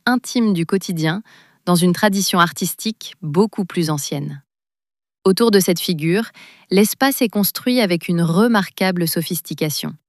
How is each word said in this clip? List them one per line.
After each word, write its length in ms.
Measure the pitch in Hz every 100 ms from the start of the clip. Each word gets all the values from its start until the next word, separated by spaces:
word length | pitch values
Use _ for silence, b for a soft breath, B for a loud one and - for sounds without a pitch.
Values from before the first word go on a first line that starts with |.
| -
intime 480 | 247 - 247 220
du 120 | 175 165
quotidien 560 | 190 - 165 156 190 b b b b 180
dans 100 | 175
une 180 | 180
tradition 460 | 175 214 196 185 180
artistique 760 | 170 - 180 - 220 - - -
beaucoup 440 | 156 156 214 - 180
plus 240 | 175 156
ancienne. 520 | 147 - 143 147 143 - _ _ _ _ _ _ _
Autour 280 | 190 185 233
de 80 | 202
cette 200 | 185 170
figure, 520 | - 156 160 196 226 B B B _
l'espace 520 | 185 214 - 277 -
est 80 | 240
construit 500 | 208 190 - 254 247
avec 300 | 196 170 -
une 120 | 170
remarquable 840 | 165 170 240 214 180 - 190 175 165
sophistication. 840 | 170 160 170 - 160 156 - 156 156